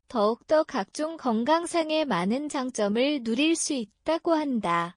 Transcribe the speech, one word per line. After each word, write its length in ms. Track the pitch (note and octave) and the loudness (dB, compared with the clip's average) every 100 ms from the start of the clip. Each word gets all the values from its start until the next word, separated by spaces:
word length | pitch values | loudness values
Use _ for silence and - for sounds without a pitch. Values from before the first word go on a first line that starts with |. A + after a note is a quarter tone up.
| _ | _
더욱더 560 | B3 G#3 A#3 - D#4 | 0 0 0 2 2
각종 520 | D#4 B3+ G3 - D#4 E4 | 2 -2 -6 -6 -8 -4
건강상의 920 | C4 A3 B3 E4 E4 E4+ D#4 D#4 D4+ | -2 0 2 2 2 -2 0 0 0
많은 440 | F3+ F#3 B3+ D4 | 0 0 0 -2
장점을 760 | C#4+ B3+ - G#3 G#3+ C4+ D4 | -4 -4 -2 0 2 2 0
누릴 320 | A3+ A3+ D#4 E4 | -2 0 2 2
수 180 | - | 0
있다고 600 | C#4+ G#3 _ - E4 F4 | -4 -6 _ -2 -2 2
한다. 640 | D#4+ D4+ A#3+ F#3 E3+ E3+ | 0 2 -2 0 0 -2